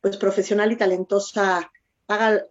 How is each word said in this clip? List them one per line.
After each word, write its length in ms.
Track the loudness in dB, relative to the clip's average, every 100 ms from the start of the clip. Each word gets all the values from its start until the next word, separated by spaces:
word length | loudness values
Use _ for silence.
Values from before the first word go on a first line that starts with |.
pues, 160 | -2 0
profesional 560 | -2 0 -2 0 0
y 40 | 0
talentosa 920 | 0 -2 -2 -2 -2 -2 0 0 -4 _ _ _ -6
haga 380 | 0 2 2 -2